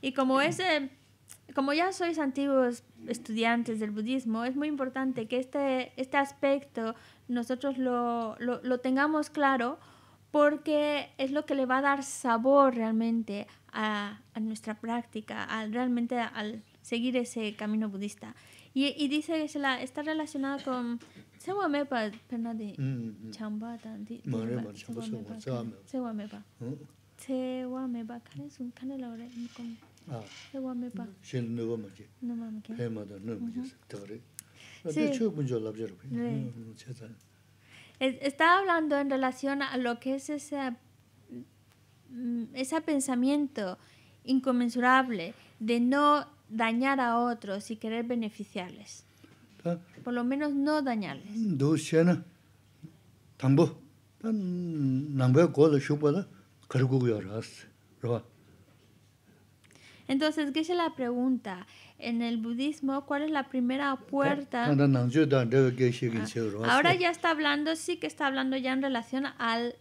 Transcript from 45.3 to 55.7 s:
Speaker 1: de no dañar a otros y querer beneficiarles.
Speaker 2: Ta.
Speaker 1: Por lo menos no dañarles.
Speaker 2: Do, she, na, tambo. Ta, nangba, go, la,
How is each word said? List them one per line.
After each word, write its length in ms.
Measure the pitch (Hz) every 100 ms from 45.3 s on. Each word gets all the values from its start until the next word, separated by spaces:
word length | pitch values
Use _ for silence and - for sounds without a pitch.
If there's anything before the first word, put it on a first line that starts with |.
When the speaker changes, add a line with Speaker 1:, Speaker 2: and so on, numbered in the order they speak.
| - - -
Speaker 1:
de 180 | 220 240
no 460 | 240 277 294 294 269 - _
dañar 500 | 220 226 233 262 277
a 200 | 240 233
otros 520 | 240 226 202 196 -
y 60 | 220
querer 280 | 220 226
beneficiarles. 1000 | 233 247 220 - 202 208 180 - 208 - - _ - - - -
Speaker 2:
Ta. 160 | 170 170 - -
Speaker 1:
Por 120 | -
lo 100 | 240
menos 300 | 240 277 302
no 280 | 285 285 302
dañarles. 460 | 269 226 185 135 196 214 214 151
Speaker 2:
Do, 180 | 139 160
she, 260 | - 160
na, 220 | 170 175 - - _ _ _ _ - - - - - -
tambo. 420 | 131 139 160 - - - _ _
Ta, 100 | 220
nangba, 1120 | 220 185 180 175 160 135 131 147 139 127 131
go, 240 | 165 139
la, 100 | 160